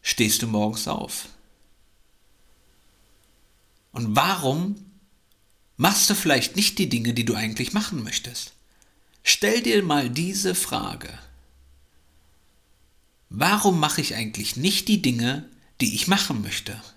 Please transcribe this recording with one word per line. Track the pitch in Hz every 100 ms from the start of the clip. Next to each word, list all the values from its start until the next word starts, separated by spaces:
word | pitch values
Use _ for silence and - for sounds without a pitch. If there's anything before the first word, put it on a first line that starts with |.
stehst | - - 110 -
du | 117
morgens | 107 107 107 -
auf? | - - - - - _ _ _ _ _ _ _ _ _ _ _ _ _ _ _ _ _ _ _ _ _ _ _ _ _
Und | - 113 110
warum | 160 185 139 147 185 202 - - _ _ _ _ _ _ _ -
machst | 165 202 -
du |
vielleicht | 196 165 135 - -
nicht | 208 -
die | 156
Dinge, | 117 117
die | 117 139
du |
eigentlich | 107 110 110 123
machen | 208 214 156
möchtest? | 107 - 123 120 - _ _ _ _ _ _ _
Stell | - - 208 233
dir | 240 220
mal | 180 147 123
diese | 131 175 196 196
Frage. | 180 - - - - - - - - _ _ - - _ _ _ _ _ _ _ _ _ _ _ _ _ _ _
Warum | 98 160 208 208 175
mache | 151 -
ich | -
eigentlich | - 110 104 104 120
nicht | 170 196 -
die | 202
Dinge, | 135 120 120 143 151 - _ _
die | 120
ich | 107 -
machen | 196 - 123
möchte? | 101 - - 104 -